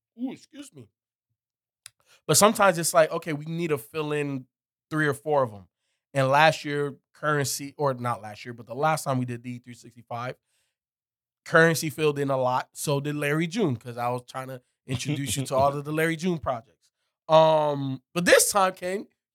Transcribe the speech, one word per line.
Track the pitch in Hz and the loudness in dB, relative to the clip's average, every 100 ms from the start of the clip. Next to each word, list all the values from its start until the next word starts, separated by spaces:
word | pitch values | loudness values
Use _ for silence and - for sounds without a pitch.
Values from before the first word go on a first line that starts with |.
| _ 226 | _ -12
Ooh, | 254 | -10
excuse | 170 - 262 277 | -10 -16 -20 -20
me. | 151 110 _ _ _ _ _ _ _ _ _ - - _ _ - | -20 -20 _ _ _ _ _ _ _ _ _ -20 -20 _ _ 0
But | 156 | 4
sometimes | 208 214 196 170 | 4 4 2 2
it's | 160 | 2
like, | 175 156 | 4 4
okay, | 165 175 | 2 -6
we | 147 | -6
need | 156 165 170 | -6 -6 -2
to | 143 | -4
fill | - 160 151 | -4 -8 -4
in | 151 143 135 127 _ _ _ _ | -4 -4 -6 -10 _ _ _ _
three | 156 151 | 0 0
or | |
four | 131 156 147 | 0 0 2
of | 123 | 0
'em. | 104 90 _ _ _ _ | -4 -20 _ _ _ _
And | 139 131 | -2 2
last | 143 156 151 | 6 4 4
year, | 147 147 143 143 _ | -4 -4 -6 -8 _
Currency, | _ 151 147 135 - 143 - | _ -2 0 -2 -4 -10 -4
or | 143 | -4
not | 123 123 107 | -2 -4 -6
last | 107 104 | -8 -16
year, | 123 | -16
but | 117 113 | -16 -12
the | |
last | 120 156 151 | -2 0 0
time | 147 131 | 0 -2
we | |
did | 123 120 | -2 -6
D | 123 123 | -10 -14
three | 123 | -16
sixty-five, | 120 123 120 110 117 127 135 _ _ _ _ _ _ _ _ _ _ | -20 -20 -20 -12 -10 -10 -12 _ _ _ _ _ _ _ _ _ _
Currency | - 170 165 160 160 | 2 6 6 4 -2
filled | 147 151 143 | 0 0 0
in | 139 | 0
a | 131 | 0
lot. | 127 127 - | 0 0 -2
So | - - 143 | -8 -4 -2
did | 143 | -2
Larry | 147 143 156 170 | -4 -2 -2 -2
June, | 196 185 117 | -2 -2 -2
'cause | 127 117 | -6 -6
I | 120 | -4
was | 123 - | -4 -6
trying | 135 131 | -12 -12
to | 127 - _ - | -14 -18 _ -8
introduce | 127 131 143 139 135 | -6 -4 -4 -4 -4
you | 131 | -2
to | |
all | 131 139 143 | 2 2 0
of | |
the | 143 | -4
Larry | 156 160 165 | -2 -2 0
June | 180 170 | -2 -2
projects. | 147 120 - _ _ _ _ _ - | -2 -6 -8 _ _ _ _ _ 4
Um, | 160 160 156 151 143 135 131 - | 6 6 4 2 -2 -4 -6 -8
but | 175 | -2
this | 180 494 - | 4 6 6
time, | 208 190 | 2 0
Ken, | 185 180 196 - _ _ | 0 -8 -8 -10 _ _